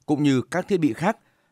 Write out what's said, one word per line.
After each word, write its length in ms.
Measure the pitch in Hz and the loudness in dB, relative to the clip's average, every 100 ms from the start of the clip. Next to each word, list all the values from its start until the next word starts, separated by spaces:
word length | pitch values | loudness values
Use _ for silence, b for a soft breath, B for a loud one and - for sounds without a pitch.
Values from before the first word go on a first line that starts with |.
| - | -4
cũng 160 | 147 | 0
như 200 | 143 131 | 2 0
các 260 | 117 165 180 | 0 -6 -2
thiết 120 | 190 | 0
bị 120 | 147 | 0
khác. 240 | 110 175 226 _ _ _ | 0 -2 -4 _ _ _